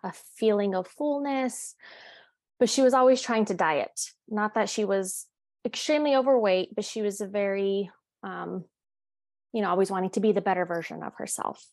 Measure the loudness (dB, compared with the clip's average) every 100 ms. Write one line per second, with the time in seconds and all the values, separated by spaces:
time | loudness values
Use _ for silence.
0 | -12 -12 -18 -2 0 2 0 -2 -6 -6
1 | -4 -2 -2 -2 -4 -6 -12 -18 -20 -20
2 | -20 -20 _ _ _ 0 0 4 4 6
3 | 6 6 2 0 0 2 2 0 -2 -6
4 | -12 -12 -8 -2 -2 0 -2 0 0 0
5 | -2 -8 -14 _ _ _ -10 -6 0 0
6 | 2 2 4 4 4 2 0 -6 -8 -4
7 | -4 -4 -6 -2 -2 0 0 -2 -4 -10
8 | _ _ -12 -10 -8 -8 -10 _ _ _
9 | _ _ _ _ _ -4 0 0 0 0
10 | -2 2 2 2 2 0 0 -4 -6 -10
11 | -12 -10 -8 -6 -6 -8 -14